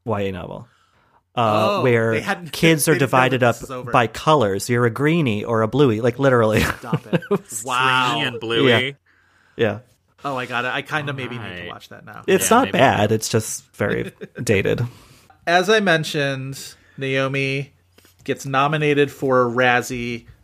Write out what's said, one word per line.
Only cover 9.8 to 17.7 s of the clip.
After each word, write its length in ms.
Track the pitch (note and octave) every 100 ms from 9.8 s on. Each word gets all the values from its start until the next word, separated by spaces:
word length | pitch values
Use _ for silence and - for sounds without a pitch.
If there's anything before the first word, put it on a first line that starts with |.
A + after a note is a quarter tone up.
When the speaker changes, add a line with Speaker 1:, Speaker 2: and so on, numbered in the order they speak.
| - _ _ _ C#3+
Speaker 2:
Oh, 100 | B2+
I 120 | B2
got 180 | A#2+ B2
it. 40 |
I 120 | C3+
kinda 320 | C#3 D3+ D3
maybe 240 | C3+ B2 A#2+
need 60 |
to 60 | G2 F2+
Speaker 3:
Right. 60 | F2
Speaker 2:
watch 220 | G#2 -
that 160 | A2+ -
now. 180 | - -
Speaker 1:
It's 240 | F#3+ -
Speaker 3:
Yeah, 80 | A3+
Speaker 1:
not 80 | -
Speaker 3:
maybe. 60 | F3
Speaker 1:
bad. 320 | C3 G2+ G#2+
It's 180 | A2 -
just 420 | A2 - - - -
very 360 | G#2+ A#2 A#2 - -
<laughs> 160 | -
dated. 380 | A#2+ G2+ G#2 A2 A#2+ - - - _ _ -
Speaker 2:
As 240 | F3+ F#3
I 100 | A3
mentioned, 920 | G3 D#3+ D#3 D#3 C#3 C3 C3 C3 - - _ -
Naomi 760 | C3+ C3+ C3+ C#3 C3+ C3+ C3+